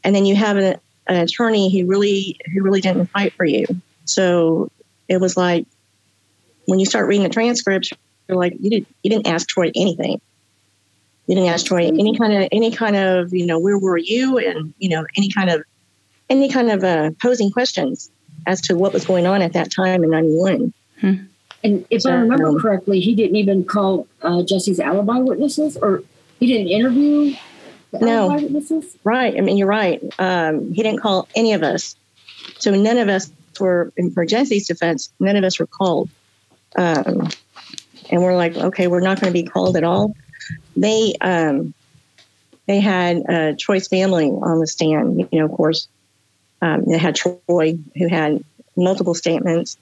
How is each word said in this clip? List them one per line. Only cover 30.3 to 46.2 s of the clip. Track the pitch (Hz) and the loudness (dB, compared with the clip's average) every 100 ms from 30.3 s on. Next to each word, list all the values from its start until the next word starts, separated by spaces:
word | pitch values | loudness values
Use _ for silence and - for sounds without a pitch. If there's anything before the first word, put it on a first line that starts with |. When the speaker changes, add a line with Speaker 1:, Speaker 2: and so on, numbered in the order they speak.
| 180 160 156 139 | 0 0 -2 -4
Speaker 1:
he | 170 | -2
didn't | 214 214 | -2 -2
call | 214 190 - 220 | 0 -2 -2 0
any | 226 | 0
of | 202 | 2
us. | 151 190 - - _ _ - - - - | 0 -2 -6 -16 _ _ -20 -20 -20 -4
So | 214 | 0
none | 196 214 247 | 2 4 2
of | 208 | 2
us | 190 - - _ - | -2 -4 -18 _ -4
were, | 190 175 170 - | 0 0 -2 -4
in, | 175 | -4
for | 180 175 | -2 0
Jesse's | 220 277 202 202 | 0 2 0 -2
defense, | 175 170 160 - _ | -2 -2 -2 -8 _
none | 190 202 | 0 2
of | |
us | 185 - | 0 -2
were | - | -6
called. | - 190 151 175 _ _ _ _ _ _ - | -2 0 0 -4 _ _ _ _ _ _ -2
Um, | 175 151 - - 165 - _ - - - - - - | 0 0 0 -2 -4 -8 _ -20 -20 -20 -20 -20 -2
and | 175 | 0
we're | 180 180 | 2 2
like, | 170 170 | 0 -2
"Okay, | 180 - 180 | -4 0 0
we're | 175 | 2
not | 185 190 | 2 0
gonna | 190 | 0
be | 175 | 0
called | 170 185 185 180 | -2 -2 0 2
at | |
all." | 165 185 208 214 - - - - _ - | 0 0 0 -4 -18 -20 -16 -16 _ -2
They, | 202 220 220 - | 0 2 0 0
um, | 185 175 156 139 156 - _ _ _ _ _ _ _ _ - | 0 0 0 -2 -4 -12 _ _ _ _ _ _ _ _ -2
they | 202 | 0
had, | 202 185 175 175 - | 2 2 0 -2 -2
uh, | 170 156 147 | 0 0 -2
Troy's | - 196 190 | -2 -2 0
family | 190 190 175 147 | 0 2 2 0
on | - - 165 | 0 0 0
the | 156 | -2
stand. | - 160 156 160 165 156 | -2 0 2 0 0 0
You | 160 | 0
know, | 156 | 0
of | |
course, | - 160 160 - _ _ _ | 0 0 0 -6 _ _ _